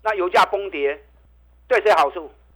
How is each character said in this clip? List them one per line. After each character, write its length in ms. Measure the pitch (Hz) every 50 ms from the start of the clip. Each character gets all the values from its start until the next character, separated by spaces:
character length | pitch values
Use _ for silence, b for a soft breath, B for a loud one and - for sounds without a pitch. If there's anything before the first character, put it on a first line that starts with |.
那 120 | - - -
油 140 | 196 180 180
价 160 | 180 214 185
崩 240 | - - 196 202 190
跌， 320 | 160 147 143 139 147 - - _ _ _ _ _ _ _ _ _ _ _ _
对 140 | - 254 208
谁 120 | - 214 185
好 180 | 160 147 185
处？ 180 | - 175 156 139 - _ _ _ _